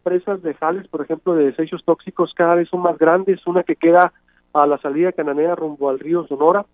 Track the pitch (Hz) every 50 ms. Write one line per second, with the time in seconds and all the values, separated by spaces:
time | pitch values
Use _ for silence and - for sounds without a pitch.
0 | _ 180 180 180 180 208 202 190 175 160 143 - 160 156 175 196 185 - - 151
1 | 143 - 160 156 - 180 175 160 147 135 127 - 160 156 180 170 - - 165 -
2 | _ 196 - - 175 151 - - 175 170 170 175 175 - - 180 180 175 165 -
3 | 165 160 170 185 190 196 190 185 - 175 175 185 175 - 156 - - 165 170 180
4 | 180 165 - _ _ _ _ _ _ _ - 151 147 147 147 139 - 147 139 156
5 | 175 185 180 - 156 147 139 147 156 170 175 170 160 156 147 139 139 139 131 135
6 | 139 151 170 175 156 - 139 135 151 165 185 202 208 -